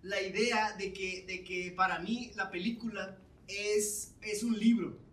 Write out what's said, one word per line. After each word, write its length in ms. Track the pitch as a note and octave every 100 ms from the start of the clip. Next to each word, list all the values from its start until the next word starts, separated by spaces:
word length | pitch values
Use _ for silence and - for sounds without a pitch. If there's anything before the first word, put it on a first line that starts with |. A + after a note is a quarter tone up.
la 200 | F#3 G3
idea 520 | F#3 F#3 A#3+ A3 G#3+
de 180 | F#3 G3
que, 320 | F#3 F#3 F#3 F#3
de 200 | F3+ -
que 260 | F#3 F3+
para 280 | F3+ F#3 -
mí 340 | F#3+ A#3+ A#3 G#3
la 160 | F#3+
película 640 | F3+ F#3+ A#3 A3+ G3+ F#3+ F#3+ - - -
es, 680 | G3+ G#3 G#3+ G#3 - - -
es 240 | G#3+ G#3
un 160 | A#3 G#3+
libro. 400 | A3+ G#3+ D3+ - -